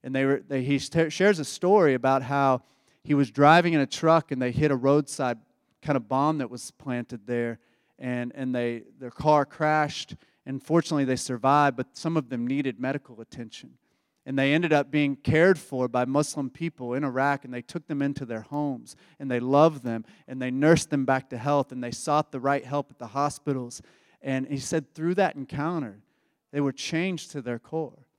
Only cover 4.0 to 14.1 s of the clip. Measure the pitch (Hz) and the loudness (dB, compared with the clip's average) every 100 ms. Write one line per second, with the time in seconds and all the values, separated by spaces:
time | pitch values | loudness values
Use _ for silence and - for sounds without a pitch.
4 | 165 165 - 127 123 120 151 135 135 147 | 4 4 2 -4 -2 0 0 2 4 2
5 | 143 - 131 117 _ _ _ _ 151 156 | 2 -4 -4 -4 _ _ _ _ -2 -2
6 | 110 131 147 156 120 123 - _ 139 123 | 0 0 0 0 -6 -10 -16 _ -8 -6
7 | 117 120 104 120 117 113 _ _ _ _ | -6 -12 -4 -2 -2 -6 _ _ _ _
8 | 127 123 123 - 131 127 120 117 - _ | -8 -6 -6 -8 -6 -2 -4 -6 -12 _
9 | 127 - 156 151 139 - 151 156 147 - | -16 -2 2 4 2 -2 0 2 0 -6
10 | - - _ _ - 135 - 165 - 151 | -14 -18 _ _ -12 -12 0 0 0 -2
11 | 131 127 - 123 131 143 143 123 127 - | 0 -2 -4 -2 2 4 4 0 -10 -6
12 | 165 165 123 123 120 139 135 117 127 139 | -4 -4 -4 -6 -4 -2 -4 -4 -6 -6
13 | _ 113 113 - 113 - - 123 _ _ | _ -20 -18 -16 -16 -16 -20 _ _ _
14 | _ | _